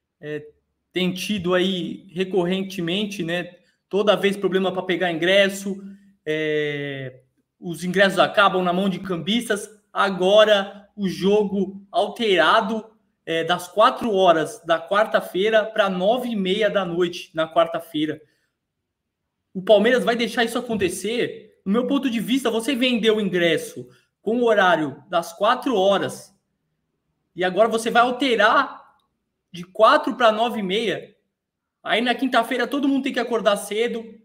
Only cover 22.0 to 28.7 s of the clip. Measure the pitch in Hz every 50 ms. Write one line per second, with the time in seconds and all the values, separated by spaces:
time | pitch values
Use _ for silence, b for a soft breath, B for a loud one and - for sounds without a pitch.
22 | 269 254 226 226 175 180 254 277 - 233 196 226 226 294 277 226 262 254 247 214
23 | 196 220 214 214 208 180 175 180 170 170 156 139 - - - 131 123 b b b
24 | b b b _ - 202 233 247 240 226 214 202 190 180 170 156 151 135 123 -
25 | - - 180 165 165 - - - 202 220 247 247 - 277 233 190 185 196 196 180
26 | 147 110 - - - - _ _ _ _ _ _ _ _ _ _ _ _ _ _
27 | _ _ _ _ _ _ - 165 180 185 180 196 226 220 214 226 226 233 190 240
28 | 240 262 247 - 277 262 226 202 - 220 - 285 254 -